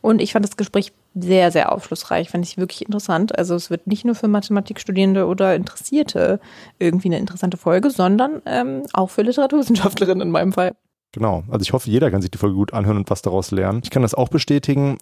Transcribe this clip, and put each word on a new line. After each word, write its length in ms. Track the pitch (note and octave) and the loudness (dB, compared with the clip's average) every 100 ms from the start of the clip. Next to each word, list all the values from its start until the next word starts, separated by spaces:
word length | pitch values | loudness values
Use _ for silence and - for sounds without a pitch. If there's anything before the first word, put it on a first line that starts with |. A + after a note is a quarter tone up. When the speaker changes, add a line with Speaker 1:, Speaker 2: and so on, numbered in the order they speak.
Speaker 1:
Und 200 | - G#3+ | 2 2
ich 100 | G3+ | 2
fand 140 | A#3 G#3 | 0 0
das 100 | - | -2
Gespräch 380 | G#3 G3+ G3 _ _ | -2 -2 -4 _ _
sehr, 380 | F#3 F3 F#3 F3 | -6 2 4 6
sehr 220 | E3+ - | 4 2
aufschlussreich. 560 | - - - - - E3+ | 0 -4 -10 -4 -2 -2
Fand 160 | F3 F3 | -4 -4
ich 120 | - | -4
wirklich 280 | F3+ - - | -6 -6 -6
interessant. 520 | G#3 - E3 G#3+ - | -6 -2 0 0 0
Also 160 | F3+ | -2
es 160 | F3 - | -2 -4
wird 160 | E3+ - | -6 -4
nicht 200 | G#3 A#3+ | -2 -2
nur 100 | A3+ | 0
für 120 | G#3+ | 0
Mathematikstudierende 960 | G#3 G3 G3+ G3+ G#3+ - F#3+ F#3+ G3 F3+ | 0 0 -2 -2 -8 -4 2 2 4 2
oder 280 | F#3 F#3+ F3+ | 2 2 2
Interessierte 840 | F#3 - - D4 D4 - - G3+ - - - - | -2 -10 -4 -2 0 2 2 2 -4 -20 -18 -2
irgendwie 300 | F3 F3 F#3 | 0 0 0
eine 100 | E3+ | -2
interessante 380 | - - F3+ F3+ | -4 -4 -4 -2
Folge, 340 | - F3+ C#4 | 0 2 2
sondern, 500 | B3+ F#3 G#3 C4 D#4 - | 2 2 4 2 -2 -6
ähm, 380 | - B3 C4+ C#4+ | -4 -4 -6 -6
auch 160 | - F#3 | -2 -2
für 140 | - | 0
Literaturwissenschaftlerinnen 1000 | A3 B3+ C4+ D4 B3 A3 G3 - F#3 F#3 | 0 2 2 2 2 2 2 0 0 0
in 100 | E3+ | 0
meinem 220 | E3 F3+ | 0 0
Fall. 180 | F#3+ F3+ - _ _ _ - | 0 -2 -2 _ _ _ -4
Speaker 2:
Genau, 280 | A2 F2+ F#2+ | 0 0 -2
also 140 | B2 | -4
ich 120 | G2 | 0
hoffe, 180 | C3 - | -2 0
jeder 180 | A2 D#3 | 2 2
kann 140 | G2 | 2
sich 80 | F2+ | -2
die 80 | - | -2
Folge 160 | G2+ F#2+ | 0 0
gut 180 | G2+ | 0
anhören 240 | A2+ G2+ G#2 | 0 0 0
und 140 | G2 | -2
was 100 | G2 | -6
daraus 300 | G2+ F#2 F#2 | -2 -2 -2
lernen. 300 | F#2+ F#2 G#2+ | -2 -2 -2
Ich 80 | - | -2
kann 100 | C#3 | 0
das 140 | A#2 - | 0 0
auch 140 | A#2+ | -2
bestätigen, 680 | D#3 - C#3+ C#3+ C#3 C#3 C3+ | -2 0 -2 0 0 0 -2